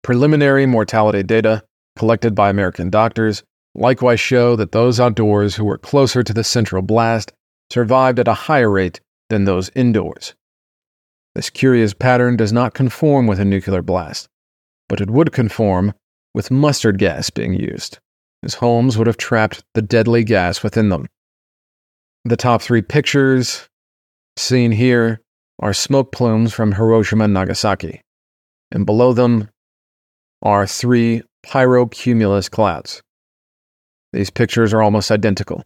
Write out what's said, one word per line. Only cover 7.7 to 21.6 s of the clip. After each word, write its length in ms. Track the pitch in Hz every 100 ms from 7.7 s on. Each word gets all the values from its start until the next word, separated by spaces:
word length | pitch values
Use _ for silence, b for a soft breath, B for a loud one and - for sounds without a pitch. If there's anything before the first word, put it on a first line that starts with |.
| 123 110 131 131 123
at 100 | 113
a 60 |
higher 360 | 107 - 151 113
rate 320 | 98 92 - _ _ _
than 140 | 90
those 260 | 98 92 92 135
indoors. 580 | 123 107 78 - - _ _ _ _ _ _ _ _ _ _ -
This 140 | -
curious 440 | - 135 120 107
pattern 420 | - 127 123 123 120
does 160 | 107
not 200 | 117 123
conform 540 | - 131 - 156 139 117
with 120 | 95
a 60 | 98
nuclear 360 | 98 98 95
blast, 460 | 85 90 78 - - _ _ _ _ _ _
but 120 | -
it 80 | 101
would 240 | 123 165
conform 600 | - 110 - 104 92 101 - _ _ _
with 180 | - -
mustard 460 | 131 147 135 117 95
gas 320 | 98 71 -
being 240 | - 57
used, 460 | 92 - - - - _ _ _ _
as 120 | - -
homes 420 | 120 117 127 113
would 100 | 117
have 100 | 110
trapped 460 | - 117 110 - _
the 80 | 113
deadly 420 | 104 117 110 117 110
gas 380 | 104 90 87
within 260 | 107 117 104
them. 180 | 85 60 _ _ _ _ _